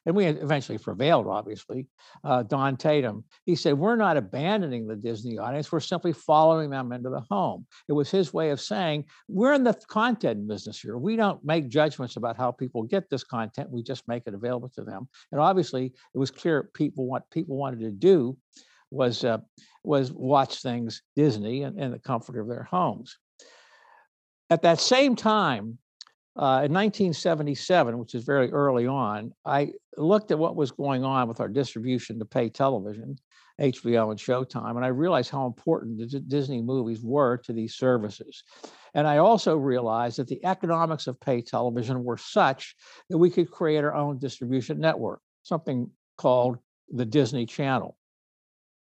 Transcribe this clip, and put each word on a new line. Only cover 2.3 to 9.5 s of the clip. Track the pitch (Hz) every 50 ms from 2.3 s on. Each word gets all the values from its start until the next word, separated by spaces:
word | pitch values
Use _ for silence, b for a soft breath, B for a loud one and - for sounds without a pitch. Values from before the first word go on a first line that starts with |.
| 131 127 117
Don | 104 147 135 135 135 135 -
Tatum. | - 156 151 147 131 113 104 107 - b b b _
He | - 175
said, | - - 165 143
"We're | 139 170 220 240 226
not | 214 185 160
abandoning | 143 104 92 - 127 147 180 214 214 180 147 123 117 113 107
the | 110
Disney | 104 107 120 113 104 117 123 113 101
audience. | 101 120 135 151 147 - 175
We're | 156
simply | - - 185 170 - 175 156
following | - - - 151 151 160 160 165 160 156 143
them | 139 135 127 120 123
into | 123 123 127
the | 131 139 - -
home." | 202 196 175 131 92 - - b b b b -
It |
was | 147 147 143 -
his | - 196 180 - -
way | 165 160 156
of | 143 131
saying, | - - 208 190 185 160 151 151 139 b b b b -
"We're | - 185 233 269